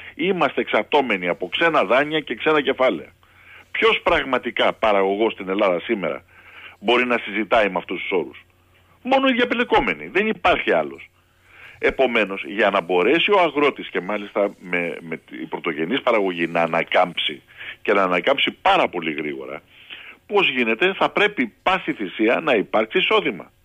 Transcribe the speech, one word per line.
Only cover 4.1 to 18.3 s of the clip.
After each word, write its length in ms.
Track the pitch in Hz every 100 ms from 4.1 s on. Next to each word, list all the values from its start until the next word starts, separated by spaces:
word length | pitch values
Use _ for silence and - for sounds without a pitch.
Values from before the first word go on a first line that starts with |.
| 170 139 127 123 104 117
παραγωγός 600 | 87 113 101 98 101 110
στην 160 | - 95
Ελλάδα 300 | 98 101 87
σήμερα 440 | - 113 85 69 - - - - - -
μπορεί 260 | 101 120 123
να 120 | 117
συζητάει 520 | - 101 101 120 104
με 80 | 90
αυτούς 240 | - -
τους 100 | -
όρους; 340 | 92 73 - - _ _ _ _ _
Μόνο 260 | 240 269 269
οι 60 |
διαπλεκόμενοι. 760 | 240 247 240 240 220 208 147 76
Δεν 200 | 135 214
υπάρχει 440 | 214 185 151 -
άλλος. 380 | 87 76 69 - _ _ _ _ - - -
Επομένως, 640 | 131 131 127 117 101 95 -
για 220 | 101 107
να 120 | 98
μπορέσει 500 | 85 90 90 165 170
ο 80 | 202
αγρότης 500 | 170 139 147 - -
και 120 | 95
μάλιστα 540 | 90 104 101 - 101 -
με, 380 | 92 87 85 -
με 160 | 82 80
τη 180 | - 64
πρωτογενής 680 | 80 85 87 73 80 120
παραγωγή 460 | - 113 98 85 82
να 140 | 85
ανακάμψει 800 | 82 82 80 95 90 85 - - _ - - -
και 120 | -
να 100 | 101
ανακάμψει 480 | 95 90 87